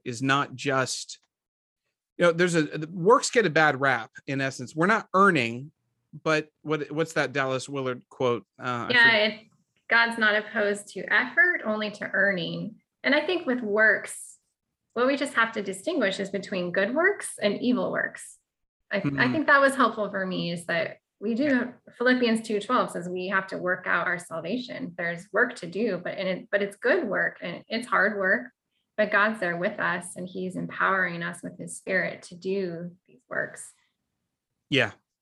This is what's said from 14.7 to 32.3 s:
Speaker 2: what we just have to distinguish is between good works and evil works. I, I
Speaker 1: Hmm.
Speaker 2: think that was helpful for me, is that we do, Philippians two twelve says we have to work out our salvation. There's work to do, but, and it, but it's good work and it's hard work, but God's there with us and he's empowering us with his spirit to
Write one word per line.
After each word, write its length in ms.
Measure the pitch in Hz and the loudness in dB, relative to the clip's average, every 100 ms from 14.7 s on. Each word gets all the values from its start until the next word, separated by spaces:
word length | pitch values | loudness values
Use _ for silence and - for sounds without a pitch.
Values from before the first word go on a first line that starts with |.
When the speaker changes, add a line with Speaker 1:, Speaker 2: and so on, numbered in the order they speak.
| _ _ | _ _
Speaker 2:
what 120 | - 247 | 0 2
we 100 | 277 | 2
just 180 | 277 | 0
have 180 | 247 226 | 0 0
to 100 | 226 | 0
distinguish 560 | 202 185 - 339 196 190 | -6 -6 -4 0 0 0
is 120 | 190 | -4
between 420 | 202 185 190 175 | -4 -4 -4 -2
good 220 | 180 202 | 0 0
works 400 | 269 359 403 - - | 0 0 -2 -8 -2
and 200 | 208 - | -2 0
evil 300 | 247 202 180 | 0 0 0
works. 460 | - - - - - _ _ _ _ _ | -2 -4 -8 -18 -20 _ _ _ _ _
I, 60 | 208 | -2
I 20 | |
Speaker 1:
Hmm. 320 | 147 139 247 | -2 0 0
Speaker 2:
think 140 | 311 302 | 2 4
that 120 | 277 | 6
was 140 | 269 | 6
helpful 340 | 262 233 226 202 | 4 2 2 -4
for 140 | 196 | -4
me, 280 | 185 175 170 | -4 -2 -4
is 120 | 175 - | -4 -2
that 320 | 170 - - _ _ | -2 -2 -8 _ _
we 160 | 202 | -4
do, 380 | 226 294 262 - - - - | 0 2 2 0 -8 -20 -2
Philippians 480 | 240 254 233 226 - | 2 4 4 2 0
two 140 | 214 | -4
twelve 300 | 196 247 180 | 0 0 0
says 160 | 180 175 | -2 -6
we 180 | 180 185 | -6 -2
have 200 | 196 190 | -2 -2
to 100 | 175 | -6
work 260 | 175 185 190 | -2 -2 0
out 180 | 180 170 | 0 0
our 120 | 175 | -4
salvation. 760 | - 165 165 247 - - 175 170 | -6 -10 -4 -6 -6 -8 -10 -6
There's 300 | 170 170 - | -6 -6 -4
work 240 | 196 247 - | 0 0 -2
to 100 | 170 | -8
do, 340 | 180 226 180 | -4 -2 -2
but, 140 | - - | -6 -6
and 120 | 190 | -4
it, 200 | 185 - | -4 -2
but 100 | 208 | -2
it's 140 | 202 - | -2 -2
good 280 | 240 359 247 | 0 0 0
work 300 | 175 170 - | -2 -2 -4
and 220 | 185 170 - | -10 -12 -6
it's 200 | 220 - | -6 -2
hard 280 | 185 196 208 | 2 2 2
work, 360 | 190 220 254 _ _ _ _ - | 0 0 -2 _ _ _ _ -2
but 140 | 208 | 2
God's 300 | 208 208 220 | 4 2 0
there 160 | 175 170 | -2 -2
with 240 | 185 214 | -2 -2
us 340 | 170 175 180 | -2 -4 -6
and 140 | - 180 | -12 -10
he's 260 | 190 185 180 | -6 -6 -6
empowering 680 | 170 - 185 190 180 170 | -8 -2 0 2 0 -2
us 160 | 170 170 | -6 -8
with 160 | 175 - | -12 -12
his 180 | 175 - | -14 -12
spirit 460 | - 190 170 - | -4 -2 -2 -6
to 80 | - | -16